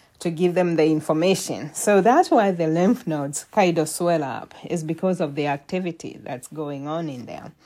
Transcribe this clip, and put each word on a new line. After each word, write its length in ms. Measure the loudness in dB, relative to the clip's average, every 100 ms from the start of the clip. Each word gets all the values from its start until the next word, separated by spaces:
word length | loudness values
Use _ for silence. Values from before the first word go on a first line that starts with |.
| _ _
to 120 | -6
give 240 | 0 0 2
them 200 | 2 4
the 100 | 4
information. 880 | 2 0 2 2 2 -2 -8 -8 -4
So 260 | 4 4
that's 300 | 6 4 6
why 180 | 4 4
the 180 | 2 0
lymph 380 | 2 2 2 -2
nodes 400 | -4 -4 -8 -4
kind 260 | 2 2 2
of 120 | -2
swell 340 | -2 0 0
up, 320 | -2 -8 -12 -16 -6
is 160 | -6
because 380 | -4 -2 -2 0
of 140 | -2 -2
the 100 | -2
activity 720 | -4 -4 -6 -6 -8 -12 -14
that's 240 | -12 -12 -12
going 400 | -10 -8 -8 -6
on 220 | -6 -6
in 160 | -10 -12
there. 240 | -14 -16 -20